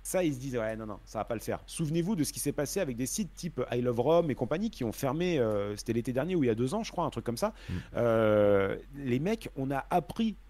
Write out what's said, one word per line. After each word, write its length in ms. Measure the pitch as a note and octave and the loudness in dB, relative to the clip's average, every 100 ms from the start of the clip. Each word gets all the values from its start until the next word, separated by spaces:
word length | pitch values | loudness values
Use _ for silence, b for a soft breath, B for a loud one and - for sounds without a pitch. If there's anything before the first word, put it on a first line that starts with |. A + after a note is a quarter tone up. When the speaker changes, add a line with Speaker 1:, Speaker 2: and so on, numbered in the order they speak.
Speaker 1:
ça, 220 | - F#3+ | -2 0
ils 100 | F3 | 0
se 60 | C3 | -2
disent, « 180 | C3+ B2 | -4 -2
Ouais, 180 | A2 A2 | -2 -4
non, 120 | A2 | -8
non, 100 | G2 - | -10 -8
ça 140 | A2 | -6
va 60 | G2+ | -2
pas 100 | A2+ | -4
le 40 | |
faire. » 200 | - G2 - | -2 -6 -6
Souvenez-vous 480 | - D#3+ E3 E3+ G#3+ | -6 -2 0 0 0
de 80 | |
ce 100 | C#3 | -2
qui 60 | - | -2
s'est 120 | C#3+ | -4
passé 280 | C#3 C#3 G3+ | -2 -4 -2
avec 180 | E3 A#2 | -4 -4
des 80 | B2+ | -4
sites 300 | - F#3+ - | -4 -6 -6
type 260 | F3 C#3 B2 | -8 -6 -2
I 100 | B2 | 0
Love 180 | B2 A#2 | 0 2
Rome 320 | B2 E3 E3 | 4 6 4
et 40 | A#2 | 0
compagnie 360 | A#2+ E3+ A3 | 0 0 -2
qui 120 | - | -2
ont 80 | A#2 | -6
fermé, 460 | - C3+ D3+ F3+ D#3+ | -2 -2 0 2 2
euh, 380 | A2+ G#2 G2+ G#2 | 2 2 -2 -6
c'était 180 | - | -2
l'été 200 | A2+ A#2 | -2 0
dernier 220 | B2+ D#3+ F3+ | -2 0 2
ou 80 | |
il 40 | B2+ | 2
y 20 | |
a 60 | A2 | 2
deux 180 | B2+ | 0
ans, 80 | G3+ | -2
je 100 | A3+ | -4
crois, 140 | - D#3 | -2 -2
un 60 | |
truc 120 | A#2 | -2
comme 140 | A#2 A#2+ | -4 -2
ça. 160 | G#3+ - B | -2 -4 B
Speaker 2:
Mm. 40 | F2 B - | -8 B 0
Speaker 1:
Euh, 800 | A#2 A2+ A2 G#2+ G#2 G2 G2 G#2+ - C#3 | 4 6 6 6 8 6 4 -2 -8 -8
les 240 | C3+ B2 | -2 0
mecs, 300 | E3+ A3+ - - | 0 -4 -6 -6
on 120 | C3+ | -4
a 160 | C#3 - | -4 0
appris 440 | F3+ - - A3+ F#3+ | -2 0 -2 -2 -2